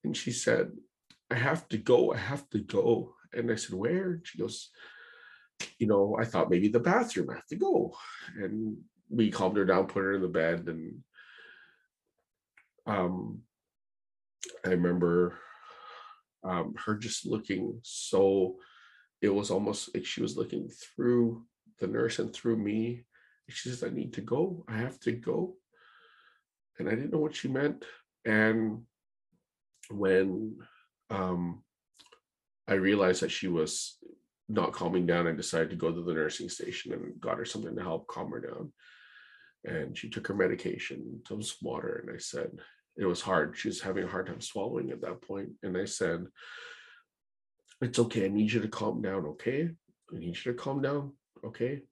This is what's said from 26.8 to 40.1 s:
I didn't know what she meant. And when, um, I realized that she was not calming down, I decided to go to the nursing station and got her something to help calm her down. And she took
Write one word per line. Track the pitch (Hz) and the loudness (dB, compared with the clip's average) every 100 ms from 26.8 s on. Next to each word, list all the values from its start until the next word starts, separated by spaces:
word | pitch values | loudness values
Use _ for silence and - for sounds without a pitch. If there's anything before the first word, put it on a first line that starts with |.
| - | -2
I | 110 | -2
didn't | - | 0
know | 160 | 0
what | 151 - | -2 -2
she | 135 | -4
meant. | 131 147 - - - _ _ | 0 0 -2 -12 -20 _ _
And | - 107 110 113 110 113 - _ _ _ _ _ _ _ _ _ - | 2 4 6 4 0 -4 -12 _ _ _ _ _ _ _ _ _ -12
when, | 104 98 95 95 92 110 - - _ _ _ _ | -2 4 6 4 0 -6 -10 -18 _ _ _ _
um, | 101 92 90 87 85 _ _ _ _ - - _ _ _ _ - | -2 0 0 -2 -6 _ _ _ _ -20 -20 _ _ _ _ 0
I | 98 | 2
realized | 95 104 92 92 | 4 6 6 4
that | - | 0
she | - 92 | -2 0
was | - - - - - - - _ _ - | 0 0 -2 -8 -12 -20 -20 _ _ -2
not | 104 - | 0 0
calming | - 87 90 87 | 0 0 2 4
down, | 85 85 | 4 2
I | |
decided | 80 - 82 80 | 0 -2 0 0
to | 87 | 0
go | 82 | -2
to | 82 | 0
the | 85 | -2
nursing | 80 78 - 87 | 0 0 -2 -8
station | - - - 90 | -8 -8 -8 -6
and | - - - | -6 -8 -8
got | - - | -4 -4
her | 90 | -4
something | - - 101 | -6 -6 -6
to | |
help | 90 82 - | -4 -4 -6
calm | - 85 | -8 -6
her | - | -8
down. | - - 143 _ - - - - - - - _ - | -8 -10 -12 _ -20 -20 -20 -20 -20 -20 -20 _ -8
And | 80 73 - | -6 -6 -8
she | |
took | - | -8